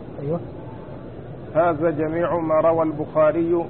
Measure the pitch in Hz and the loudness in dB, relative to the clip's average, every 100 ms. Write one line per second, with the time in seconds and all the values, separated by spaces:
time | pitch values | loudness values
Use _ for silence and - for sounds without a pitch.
0 | - - 143 165 - - - - - - | -14 -8 -4 -4 -6 -12 -14 -14 -14 -14
1 | - - - - - 151 175 151 165 147 | -14 -14 -14 -14 -4 2 2 2 0 0
2 | 156 165 165 170 160 156 160 165 160 151 | -2 0 0 0 2 4 4 4 2 -2
3 | 151 156 151 165 165 175 | -2 4 4 4 2 2